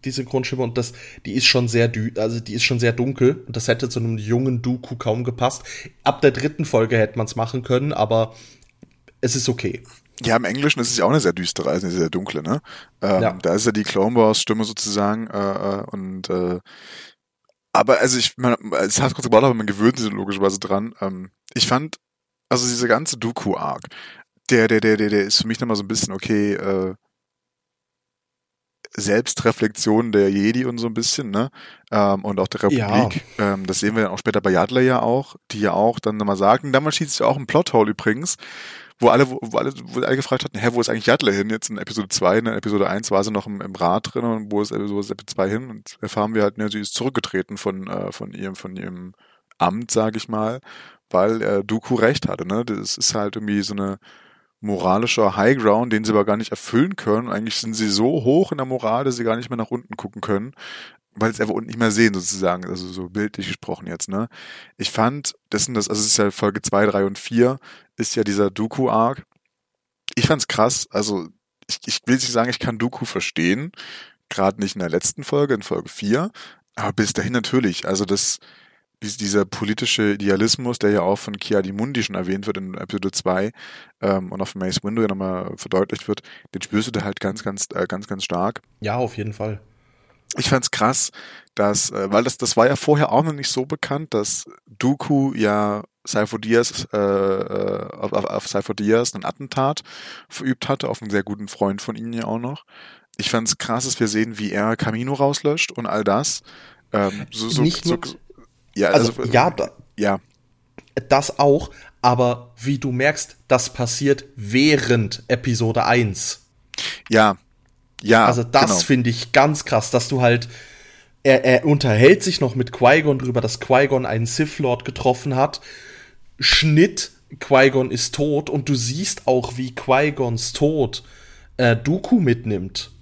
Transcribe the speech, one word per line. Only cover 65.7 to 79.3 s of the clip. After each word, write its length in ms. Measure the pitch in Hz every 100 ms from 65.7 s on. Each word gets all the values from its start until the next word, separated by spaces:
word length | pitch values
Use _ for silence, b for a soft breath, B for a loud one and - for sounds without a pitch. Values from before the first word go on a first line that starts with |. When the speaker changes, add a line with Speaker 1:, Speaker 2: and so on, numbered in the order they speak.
Speaker 2:
das, 140 | 117 101
also 100 | 107
es 60 | 98
ist 80 | -
ja 140 | 104
Folge 320 | - 104 101
zwei, 240 | - 101 107
drei 180 | 98
und 140 | 98 98
vier, 400 | - 117 123 139 B B B -
ist 180 | 117 -
ja 80 |
dieser 260 | 104 101 101
Dooku-Arc. 760 | 101 113 - 127 110 117 135 - _ _ _ _ _ _ _ - -
Ich 100 | -
fand's 220 | 151 -
krass, 380 | - 113 - -
also 380 | 95 107 98 82 _ _ _ -
ich, 100 | - -
ich 140 | - -
will 100 | 131
nicht 160 | 123
sagen, 180 | 120 120
ich 80 | 120
kann 200 | - 110
Dooku 260 | 120 -
verstehen, 680 | 120 92 - - 85 107 160 B B B B B _
grad 280 | - 95 101
nicht 160 | 101
in 60 | 101
der 100 | 87
letzten 320 | 92 - -
Folge, 320 | - 143 143
in 80 | 113
Folge 260 | - 87 -
vier, 400 | - 101 123 190 B B B B
aber 180 | - 101
bis 180 | 95 104
dahin 200 | - 107
natürlich, 540 | 123 110 131 110 85 -
also 160 | 98
das, 340 | 98 101 - - b b b b b _
dies-, 140 | 107 101
dieser 280 | 104